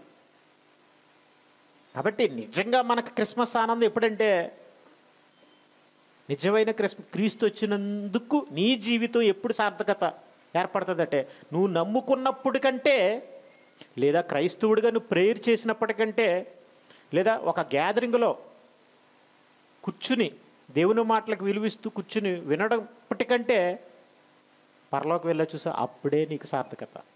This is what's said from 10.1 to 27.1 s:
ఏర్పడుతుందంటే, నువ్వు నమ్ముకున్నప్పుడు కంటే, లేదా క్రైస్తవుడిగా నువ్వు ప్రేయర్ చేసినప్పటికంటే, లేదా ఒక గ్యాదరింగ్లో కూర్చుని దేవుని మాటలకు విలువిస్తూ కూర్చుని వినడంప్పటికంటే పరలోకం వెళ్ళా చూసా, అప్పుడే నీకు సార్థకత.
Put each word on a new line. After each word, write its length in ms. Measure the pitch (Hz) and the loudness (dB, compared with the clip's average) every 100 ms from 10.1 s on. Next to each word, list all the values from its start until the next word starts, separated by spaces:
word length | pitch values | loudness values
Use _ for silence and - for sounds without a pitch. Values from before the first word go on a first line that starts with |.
| - - _ _ 165 | -4 -14 _ _ -2
ఏర్పడుతుందంటే, 720 | 185 196 185 170 156 147 131 - - | -2 -2 -2 -2 0 0 -2 -10 -6
నువ్వు 160 | 160 196 | -2 0
నమ్ముకున్నప్పుడు 920 | 170 185 247 254 262 269 269 269 262 | 0 0 -2 0 0 0 -2 -2 0
కంటే, 680 | 269 254 285 262 190 233 - - - - _ _ - - | 0 2 2 4 2 0 -6 -20 -20 -20 _ _ -14 0
లేదా 220 | 139 165 | 2 2
క్రైస్తవుడిగా 720 | 170 147 180 - 220 220 233 | 0 0 0 0 2 4 2
నువ్వు 180 | 226 226 | 0 0
ప్రేయర్ 400 | 170 196 226 233 | 2 2 2 2
చేసినప్పటికంటే, 1120 | 226 220 220 220 214 220 220 214 180 - - - _ - - _ | 0 0 -2 -2 0 0 2 2 0 -4 -14 -20 _ -20 -20 _
లేదా 220 | 156 190 226 | 2 2 2
ఒక 240 | 156 170 | 0 -2
గ్యాదరింగ్లో 800 | 156 139 175 208 240 233 220 - - - _ _ _ _ _ _ _ _ _ _ _ _ | 0 0 2 0 0 2 2 0 -8 -20 _ _ _ _ _ _ _ _ _ _ _ _
కూర్చుని 480 | - - - 247 170 - - _ - | -12 -8 -2 0 0 -4 -20 _ -6
దేవుని 320 | 139 180 226 | 0 2 2
మాటలకు 420 | 220 220 220 202 | 2 0 0 -2
విలువిస్తూ 460 | 196 202 214 - 220 | -2 -2 -2 -4 -8
కూర్చుని 500 | 208 - 220 202 175 | -10 -6 -4 -2 -2
వినడంప్పటికంటే 1500 | 165 156 214 233 220 - - 220 247 247 240 220 175 202 - - - _ _ _ _ _ _ _ _ | -2 0 0 -2 -4 -14 -8 -4 0 0 2 2 2 -2 -10 -20 -20 _ _ _ _ _ _ _ _
పరలోకం 340 | 139 147 170 165 | -4 -2 -2 0
వెళ్ళా 200 | 160 160 | 0 -2
చూసా, 180 | 151 170 | -4 -6
అప్పుడే 540 | - 123 - 143 147 156 | -4 -6 -6 -2 0 0
నీకు 200 | 151 - | -6 -6
సార్థకత. 520 | 135 127 127 - - - | -6 -6 -10 -16 -18 -20